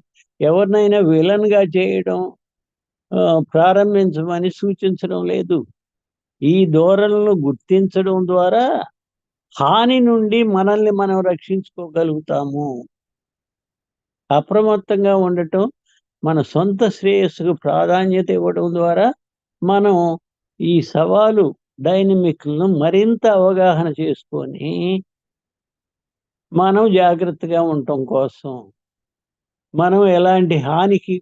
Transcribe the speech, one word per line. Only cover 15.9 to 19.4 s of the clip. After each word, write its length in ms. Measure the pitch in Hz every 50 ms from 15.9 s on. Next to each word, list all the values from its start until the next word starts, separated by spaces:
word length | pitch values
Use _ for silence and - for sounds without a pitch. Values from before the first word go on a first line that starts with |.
| _ _ _ _ _ _ -
మన 140 | 156 160 156
సొంత 400 | 131 - - 156 180 202 196 190 233 202
శ్రేయస్సుకు 640 | - - 190 196 202 196 190 170 - - 160 175 160
ప్రాధాన్యత 760 | - - 143 156 165 170 170 175 185 190 190 185 190 185 196
ఇవ్వడం 380 | 190 180 175 175 170 170 175 175 170
ద్వారా 340 | 170 170 170 170 185 208 247 302 - _ _ _ _